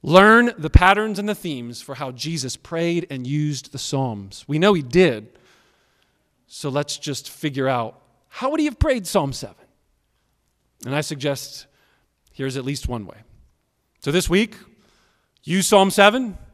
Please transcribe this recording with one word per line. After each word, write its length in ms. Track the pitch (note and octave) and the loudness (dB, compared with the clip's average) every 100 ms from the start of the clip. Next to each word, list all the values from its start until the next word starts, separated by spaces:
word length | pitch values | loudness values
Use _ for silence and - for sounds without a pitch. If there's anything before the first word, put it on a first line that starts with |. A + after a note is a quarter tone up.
Learn 520 | - F3 G3+ A3+ A#3+ G#3 | 6 6 8 8 4 -2
the 140 | D3+ | 4
patterns 480 | - F3+ G3+ A3 G3+ | 6 6 4 0 -4
and 100 | G#3 | -4
the 60 | |
themes 480 | G#3 F3+ C3+ A#2+ A#2+ | -6 -6 -8 -10 -14
for 140 | - C3 | -16 -12
how 160 | C#3 | -12
Jesus 440 | B2 C3+ E3 B2+ - | -8 -8 -6 -8 -10
prayed 500 | - E3 E3+ E3+ - | -8 -4 -2 -2 -4
and 160 | C3+ B2+ | -6 -6
used 460 | D3 D3+ C3+ - | -4 -2 -4 -10
the 60 | B2 | -12
Psalms. 680 | - C#3 C3 G#2+ G2 - - | -6 -4 -4 -6 -12 -18 -6
We 100 | D3+ | 0
know 140 | F#3+ | 2
he 100 | F#3 | 2
did, 460 | B2+ D#3 F3+ A2 A2 _ _ _ _ _ _ _ _ _ _ _ _ | 2 4 4 2 -10 _ _ _ _ _ _ _ _ _ _ _ _
so 240 | - D3 | -12 -6
let's 260 | C3+ C#3+ - | -4 -4 -8
just 320 | - C3+ - | -8 -10 -12
figure 400 | - D#3 C3+ C3+ | -8 -8 -4 -2
out, 320 | B2+ A2+ - _ _ _ | -2 -4 -10 _ _ _
how 220 | - C4 | -8 -4
would 100 | D#4 | -2
he 40 | D4+ | -2
have 120 | A#3+ | 0
prayed 280 | D#4+ C4 F3 | 0 0 0
Psalm 280 | G3+ C#3+ | -2 -2
seven? 220 | B2+ G#2+ - _ _ _ _ _ _ _ _ _ _ _ _ B2+ | -6 -14 -18 _ _ _ _ _ _ _ _ _ _ _ _ -6
And 80 | |
I 80 | C#3+ | -6
suggest 640 | D3+ D3 C#3+ C3+ - - - _ _ _ _ _ _ | -6 -6 -6 -6 -10 -18 -20 _ _ _ _ _ _
here's 240 | - C3+ C3 | -10 -8 -6
at 80 | |
least 240 | C3 C#3 - | -8 -8 -6
one 160 | B2 | -8
way. 140 | G2 - _ _ _ _ _ _ _ _ | -10 -18 _ _ _ _ _ _ _ _
So 100 | - | -2
this 200 | E3 - | -2 2
week, 260 | F3+ A3 - - _ _ _ _ _ _ _ | 0 0 -6 -20 _ _ _ _ _ _ _
use 240 | - F3+ F3+ | -4 -2 4
Psalm 240 | G3+ F#3+ | 4 4
seven 480 | - G3+ A#3+ B3 F#3 - | 6 4 4 -6 -10 -20